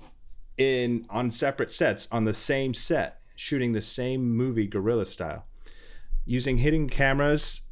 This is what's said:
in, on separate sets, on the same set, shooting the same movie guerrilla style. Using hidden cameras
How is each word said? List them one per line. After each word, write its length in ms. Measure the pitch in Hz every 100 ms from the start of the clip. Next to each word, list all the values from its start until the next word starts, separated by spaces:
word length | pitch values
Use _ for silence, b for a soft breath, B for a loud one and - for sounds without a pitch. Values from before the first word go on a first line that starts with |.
| B B - - - -
in, 480 | 135 127 123 120 -
on 200 | 107 123
separate 420 | - 139 135 123
sets, 340 | - 117 202 -
on 120 | 117
the 100 | 110
same 400 | 104 - 135 135
set, 460 | - - 156 - - -
shooting 380 | - - 143 123
the 100 | 107
same 480 | - - 123 131 120
movie 360 | 117 127 113 101
guerrilla 380 | 104 104 117
style. 420 | 92 - 80 76 - - B B B B B B
Using 340 | - 123 131 120
hidden 300 | 147 160 139
cameras 760 | - 135 139 143 151 - - -